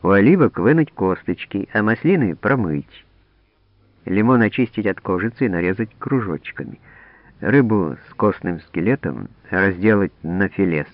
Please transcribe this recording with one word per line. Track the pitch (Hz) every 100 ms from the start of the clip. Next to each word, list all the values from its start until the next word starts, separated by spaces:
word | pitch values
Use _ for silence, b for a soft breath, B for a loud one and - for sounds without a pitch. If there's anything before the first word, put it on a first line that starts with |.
У | 92
оливок | 98 104 185 131 -
вынуть | 95 160 151
косточки, | - 92 90 - 90 - 101 -
а | 110
маслины | 104 113 151 185 110 78
промыть. | 104 135 92 73 71 - _ _ _ _ _ _ _ _ _ _
Лимон | - 95 110 127
очистить | 110 - 123 - 101
от | 95
кожицы | - 92 107 - 127
и |
нарезать | 87 90 98 110 _
кружочками. | - 135 104 76 - - 71 - B B B B B _
Рыбу | - 135 120 107 82 65 -
с |
костным | - 104 - 90 85
скелетом | - 80 90 135 90 60 50 - -
разделать | 92 98 90 104 104 95 _
на | 82 90 98
филе | - 95 78 73